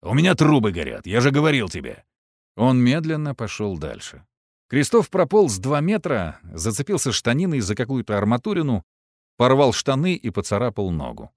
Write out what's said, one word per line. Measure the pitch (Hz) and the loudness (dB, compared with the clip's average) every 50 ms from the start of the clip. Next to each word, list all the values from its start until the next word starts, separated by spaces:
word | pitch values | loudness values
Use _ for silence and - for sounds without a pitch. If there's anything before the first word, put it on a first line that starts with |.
У | - 82 110 | -4 0 0
меня | 139 165 185 180 | 2 4 2 4
трубы | - 156 151 151 135 110 107 | 4 4 6 6 4 4 2
горят, | 87 85 78 65 58 - - | -2 -2 -6 -6 -8 -12 -8
я | 85 98 120 | -2 0 2
же | 123 143 | 2 4
говорил | 135 135 151 156 147 131 107 90 | 2 2 2 2 2 0 -2 -4
тебе». | - 87 71 - - - _ _ _ _ _ _ _ _ _ _ _ | -8 -10 -10 -10 -14 -14 _ _ _ _ _ _ _ _ _ _ _
Он | - 113 131 131 127 | 0 2 4 4 4
медленно | 123 123 131 165 156 156 160 151 151 147 135 | 4 4 2 2 -2 -4 -4 -4 -4 -6 -6
пошёл | - 117 98 - - 107 104 95 80 | -8 -8 -8 -6 -6 -6 -6 -4 -6
дальше. | 73 73 55 - - - - 65 _ _ _ _ _ _ _ _ _ _ | -8 -10 -10 -12 -14 -18 -18 -20 _ _ _ _ _ _ _ _ _ _
Крестов | - 139 143 - - 233 190 - | 0 0 0 4 4 2 2 2
прополз | - 180 175 135 - 214 202 147 104 95 | 0 0 0 4 4 4 4 4 2 -4
два | 95 131 147 147 | -2 -2 -2 0
метра, | 151 180 214 208 - 175 143 110 90 80 71 - _ 82 | 0 0 -2 -2 -2 -2 -2 -2 -2 -6 -8 -12 _ -16
зацепился | 78 80 80 113 107 - 143 - 208 - - 135 | -12 -6 -4 -4 -4 -4 -4 -2 -2 -2 -2 -2
штаниной | 107 - - 117 120 143 185 185 160 135 | -2 -2 -2 0 0 0 0 -2 -2 -2
за | 107 92 104 | -2 -2 -2
какую-то | - 123 110 135 127 107 - 107 | -4 -4 -4 -4 -6 -4 -2 -2
арматурину, | 101 98 101 117 120 _ 220 208 180 160 143 120 95 - _ _ _ _ _ _ _ _ _ _ | 0 2 2 0 0 _ -4 -4 -2 0 0 -2 -2 -4 _ _ _ _ _ _ _ _ _ _
порвал | _ 120 123 131 139 143 131 | _ 4 4 6 6 6 4
штаны | 107 - - - 131 131 156 185 180 | 4 0 -2 -2 -2 0 0 -2 -2
и | - - 110 | -2 -4 -6
поцарапал | 92 - 98 - 107 101 123 123 104 - 101 92 | -4 -4 -4 -2 -2 -2 -2 -2 -4 -4 -4 -4
ногу. | 85 78 69 62 57 53 53 - _ | -4 -4 -6 -8 -10 -12 -16 -20 _